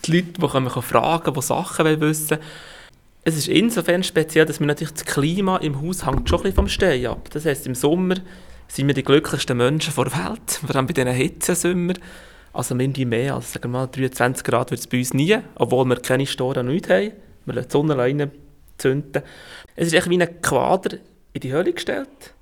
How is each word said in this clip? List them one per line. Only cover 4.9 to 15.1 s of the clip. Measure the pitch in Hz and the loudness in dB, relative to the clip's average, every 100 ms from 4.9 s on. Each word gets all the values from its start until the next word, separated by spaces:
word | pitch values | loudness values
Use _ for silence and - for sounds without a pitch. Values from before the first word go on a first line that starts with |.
das | - | -8
Klima | - - 143 180 190 185 | -4 0 0 0 0 0
im | 151 139 | -2 -4
Haus | 160 185 | -4 -4
hängt | - - - | -2 -2 0
schon | 175 | 0
ein | |
bisschen | 196 190 | 2 0
vom | 101 | 0
Stehen | - 190 131 120 | 2 2 2 -2
ab. | 113 - | -6 -8
Das | 151 160 | -4 -2
heisst, | 135 131 | -2 -4
im | |
Sommer | 123 143 170 185 185 - - - - - | 0 2 4 2 0 -4 -18 -20 -20 -12
sind | - 139 | -2 0
wir | |
die | 143 | 2
glücklichsten | 135 139 151 - - 123 | 4 4 4 -4 -2 2
Menschen | 123 156 156 | 2 2 -2
der | 135 123 | 0 0
Welt, | 135 185 226 - | -2 -4 -6 -6
<laughs> | - 139 | -6 -2
vor | 139 | -2
allem | 131 | 0
bei | |
diesen | 143 127 | 0 0
Hitzesommer. | 127 135 - - 175 175 180 175 180 - - - - - | 0 -2 -2 -2 0 0 0 -2 -4 -8 -20 -20 -20 -12
Also | - 123 | -8 -4
mindestens | 123 135 135 123 | 0 0 0 0
mehr | 113 135 | 0 -2
als, | 127 120 | -4 -8
sagen | - 120 | -8 -6
wir | 123 | -4
mal, | 131 | -4
dreiundzwanzig | 135 127 - 123 131 | -2 -4 2 0 2
Grad | - 117 127 | 0 0 0
wird | 131 | -4
es | - | -2
bei | 123 | -2
uns | 123 | 0